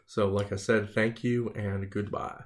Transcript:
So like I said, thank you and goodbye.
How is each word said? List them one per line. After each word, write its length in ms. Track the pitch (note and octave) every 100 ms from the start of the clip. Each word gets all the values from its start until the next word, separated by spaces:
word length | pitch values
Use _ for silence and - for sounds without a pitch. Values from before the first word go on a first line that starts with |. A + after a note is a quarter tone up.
| -
So 240 | - G2+
like 220 | G2+ G2
I 40 | F#2+
said, 320 | - A2 G#2
thank 340 | A2+ A2+ A#2
you 280 | B2 A#2+ A#2
and 400 | - G2+ G2 G2
goodbye. 540 | G#2 G2+ - - -